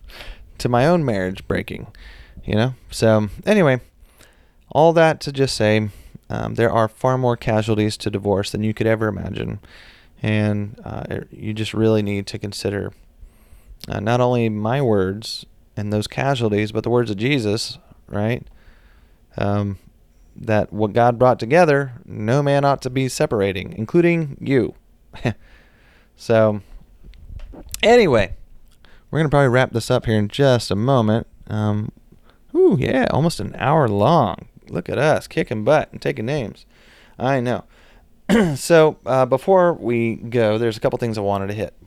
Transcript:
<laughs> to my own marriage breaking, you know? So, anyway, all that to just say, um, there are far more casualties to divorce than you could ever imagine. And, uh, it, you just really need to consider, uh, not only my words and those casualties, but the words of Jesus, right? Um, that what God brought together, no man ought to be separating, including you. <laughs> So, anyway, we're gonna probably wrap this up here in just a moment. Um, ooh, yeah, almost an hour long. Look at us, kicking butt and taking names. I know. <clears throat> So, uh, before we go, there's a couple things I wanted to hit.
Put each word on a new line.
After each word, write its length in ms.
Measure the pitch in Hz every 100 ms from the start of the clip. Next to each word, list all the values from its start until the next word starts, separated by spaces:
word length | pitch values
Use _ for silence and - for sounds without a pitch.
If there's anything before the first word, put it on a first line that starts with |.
| - -
<laughs> 340 | - - - -
to 100 | 127
my 180 | 120 139
own 160 | 180
marriage 420 | 139 101 92 95 -
breaking, 420 | 92 95 - 110 - - - - - -
you 100 | 107
know? 180 | 123 127 -
So, 380 | - 113 107 107 - -
anyway, 360 | 208 156 127 - _ - _ - _ _ _ _
all 220 | 131 160
that 260 | 165 160 151
to 100 | -
just 220 | 135 135 -
say, 340 | 107 107 107 - - - _
um, 260 | 113 110 113
there 160 | 117
are 160 | 113 110
far 300 | - 131 131
more 180 | 123 120
casualties 600 | 120 107 107 107 107 -
to 120 | 110
divorce 420 | 101 101 98 98
than 120 | -
you 100 | 107
could 140 | 107 110
ever 220 | 110 110
imagine. 500 | 98 85 - - 104 - - - - - _
And, 580 | 110 107 104 104 104 110 -
uh, 180 | - -
it, 180 | - -
you 220 | - 104
just 200 | 107 110
really 280 | 107 110 110
need 260 | 101 101 98
to 120 | 104
consider, 540 | 104 101 107 101 95 - - _ - _ _ - - - -
uh, 100 | -
not 220 | 104 123
only 260 | 123 123 113
my 340 | 107 107 135
words 640 | 131 104 92 101 113 - - _ _ -
and 160 | 104
those 160 | 107 104
casualties, 640 | - 131 135 110 104 107
but 120 | 110
the 60 | 113
words 220 | 120 117
of 60 | 98
Jesus, 600 | 120 147 107 110 - - - - -
right? 380 | 101 107 123 - - - - _ - _ _ _ -
Um, 420 | 101 104 104 95 - _ _ _ _ -
that 380 | 107 107 -
what 200 | 98 107
God 260 | 104 120 117
brought 200 | 127 113
together, 540 | 113 156 170 139 139 120 -
no 360 | 110 107 135
man 240 | 143 139 139
ought 160 | 131
to 60 | 127
be 180 | 127 131
separating, 640 | - 151 117 98 95 -
including 640 | - 110 175 170 170 151 139
you. 360 | - 135 98 -
<laughs> 540 | _ _ _ - 127 - - - _ _ _ _ _ _
So, 460 | - 113 110 104 - - - - - - - - - - - -
anyway, 540 | 196 240 196 117 92 - - - - _ - - _
we're 100 | 139
gonna 100 | 156
probably 200 | 143 139
wrap 220 | 123 131
this 180 | 113 -
up 160 | 127 120
here 120 | 110
in 100 | 104
just 420 | - 139 120 -
a 60 | 98
moment. 520 | 120 135 107 110 - - -
Um, 440 | 107 107 104 107 - _ - - _ _ 320
ooh, 220 | 370 170
yeah, 280 | - 262 247
almost 300 | - 160 -
an 160 | 101 -
hour 320 | 120 160 127
long. 580 | 101 110 165 110 - - - -
Look 200 | 92 -
at 100 | 101
us, 280 | 147 110 -
kicking 360 | - 165 110
butt 280 | 107 151 -
and 100 | 110
taking 260 | - 135 110
names. 380 | 151 107 - _ _ _ - _ -
I 220 | 123 139
know. 240 | 120 107 - _ - - _ _ -
<clears throat> 260 | 220 180 139
So, 420 | - 170 156 - -
uh, 200 | 131 127
before 480 | 127 - 190 175
we 420 | 160 107 117 117 110
go, 420 | 120 120 107 110
there's 200 | 117 107
a 20 |
couple 180 | 139 117
things 200 | 120 110
I 40 |
wanted 260 | 101 101 98
to 60 |
hit. 200 | 107 95 -